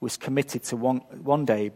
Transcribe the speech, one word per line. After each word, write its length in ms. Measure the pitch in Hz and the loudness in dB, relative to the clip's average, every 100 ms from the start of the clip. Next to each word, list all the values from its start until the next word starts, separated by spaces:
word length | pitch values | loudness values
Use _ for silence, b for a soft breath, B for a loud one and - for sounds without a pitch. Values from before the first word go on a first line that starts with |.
was 160 | 120 - | -6 -6
committed 480 | - 135 135 123 | -2 0 0 -4
to 120 | - 120 | -4 0
one, 220 | 123 127 - - | 0 0 -4 -6
one 220 | 139 147 | 0 2
day 260 | 131 107 104 | 4 2 0